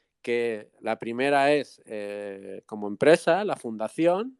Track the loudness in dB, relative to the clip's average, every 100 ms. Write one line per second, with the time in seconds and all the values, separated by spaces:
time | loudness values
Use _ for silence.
0 | _ _ -4 -2 0 -4 -10 _ -6 -4
1 | -4 -2 2 4 4 2 0 -12 -12 -8
2 | -8 -8 -10 -12 -12 -14 -12 -8 -6 2
3 | 4 6 4 0 -2 -6 -8 -6 -6 0
4 | 2 2 -2 -10